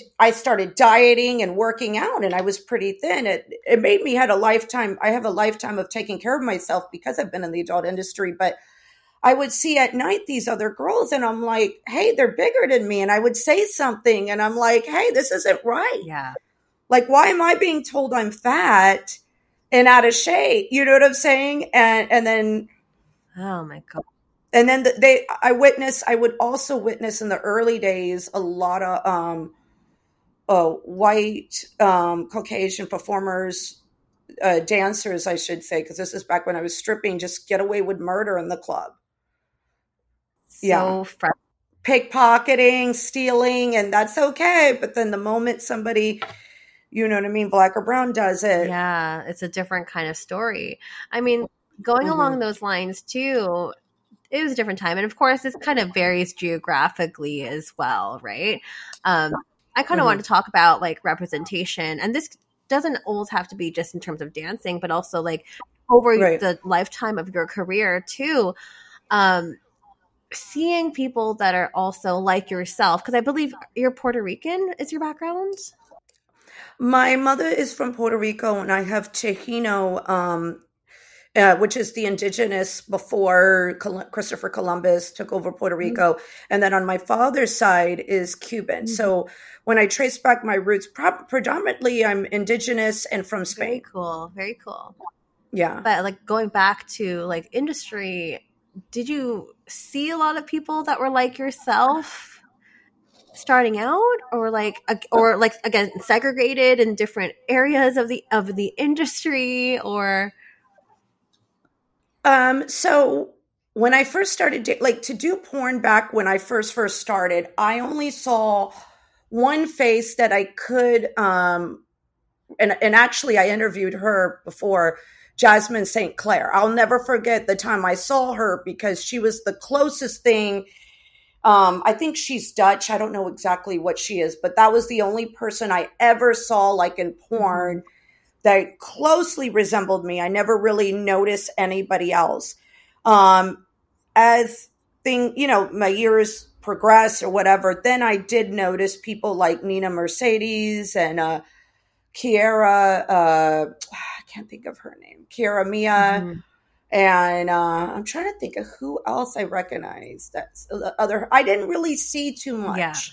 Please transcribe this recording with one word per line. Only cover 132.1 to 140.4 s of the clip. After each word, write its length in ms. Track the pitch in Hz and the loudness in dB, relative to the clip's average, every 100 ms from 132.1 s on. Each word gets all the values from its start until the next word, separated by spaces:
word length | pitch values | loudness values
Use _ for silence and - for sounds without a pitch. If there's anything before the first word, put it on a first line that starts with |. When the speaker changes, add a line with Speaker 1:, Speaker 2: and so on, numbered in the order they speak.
| 311 | -6
Speaker 1:
she's 340 | - 254 - | -6 -8 -6
Dutch. 400 | - 196 202 - | 2 4 4 0
I 80 | 214 | -4
don't 120 | 214 | -4
know 160 | 202 185 | -6 -8
exactly 520 | - 196 180 202 175 | -6 -4 -4 -4 -4
what 180 | 175 170 | -4 -4
she 220 | - 196 | -4 -4
is, 160 | 160 160 | -4 -4
but 200 | 180 220 | -2 4
that 140 | 220 | 6
was 160 | 226 226 | 4 0
the 140 | 233 | -2
only 240 | 202 220 226 | -2 -2 -6
person 460 | - 226 208 220 | -8 -8 -6 -2
I 180 | 180 165 - | -2 -4 2
ever 360 | 240 233 240 233 | 4 6 4 2
saw, 340 | - 214 196 | 0 2 2
like, 300 | 196 175 175 | 2 0 -2
in 140 | 175 | -6
porn 640 | - _ 226 196 180 180 175 | -8 _ -2 0 0 -2 -4
Speaker 2:
Mm-hmm. 80 | - _ _ _ _ _ | -10 _ _ _ _ _
Speaker 1:
that 340 | 208 196 170 - | 4 4 4 -8
closely 720 | - - 302 320 330 - 262 | -18 -2 2 2 2 -4 -4
resembled 560 | 208 196 208 190 190 175 | -2 0 0 0 -2 -2
me. 160 | 175 | -4
I 60 | 175 | -2
never 280 | 190 | -2